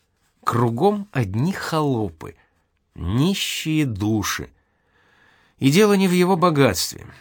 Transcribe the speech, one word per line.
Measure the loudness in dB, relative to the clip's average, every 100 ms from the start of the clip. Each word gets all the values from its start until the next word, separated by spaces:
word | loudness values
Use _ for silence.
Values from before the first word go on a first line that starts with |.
| _ _ _ _
Кругом | -4 0 0 2 0 0 -4
одни | -4 -2 -2 -2
холопы, | -4 -4 -2 0 -2 -4 -8 -16 -18 _ _ _ _ _
нищие | -10 -4 0 0 -2 -6 -6 -4 -2 -2
души. | -2 -2 0 -2 -6 -10 _ _ _ _ _ _ _ _ _ _ _
И | 4
дело | 6 6
не | 4 2
в |
его | 2 2 2
богатстве. | 2 4 2 0 -6 -8 -18 -20